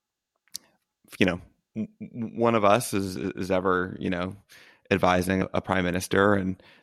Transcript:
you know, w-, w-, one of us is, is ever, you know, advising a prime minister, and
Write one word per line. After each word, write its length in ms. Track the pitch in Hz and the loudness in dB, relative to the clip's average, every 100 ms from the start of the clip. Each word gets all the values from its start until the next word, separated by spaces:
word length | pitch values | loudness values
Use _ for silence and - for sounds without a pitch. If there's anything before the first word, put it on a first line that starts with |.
| _ _ _ _ _ - _ _ _ _ _ - | _ _ _ _ _ -20 _ _ _ _ _ -2
you 80 | 98 | 0
know, 140 | 87 - _ _ | 0 -8 _ _
w-, 140 | 110 107 - | -10 -10 -12
w-, 400 | 110 123 113 - | -14 -10 -8 -2
one 140 | 117 | 2
of 100 | 113 | 4
us 300 | 101 113 - | 4 4 2
is, 220 | 101 98 92 | -4 -4 -4
is 340 | 98 - 92 | -6 -6 -2
ever, 460 | 92 95 90 92 - | 0 2 0 -2 -6
you 80 | 95 | -4
know, 280 | 87 92 101 _ - - _ - | -4 -6 -10 _ -20 -20 _ -2
advising 560 | 95 90 92 90 95 - | 2 4 4 2 0 0
a 80 | 92 | -2
prime 240 | - 92 | -2 0
minister, 500 | 87 87 - 95 101 | 0 -2 0 2 4
and 280 | 98 95 92 - _ | 2 0 -6 -12 _